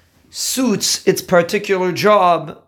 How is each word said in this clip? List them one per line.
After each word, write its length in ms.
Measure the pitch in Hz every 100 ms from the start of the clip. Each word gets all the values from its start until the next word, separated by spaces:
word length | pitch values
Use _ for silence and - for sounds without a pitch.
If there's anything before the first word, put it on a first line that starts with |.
| _ _ _
suits 800 | - - 247 254 196 - - -
its 140 | 170
particular 720 | - 175 175 208 202 190 185
job 720 | 147 196 208 180 165 147 -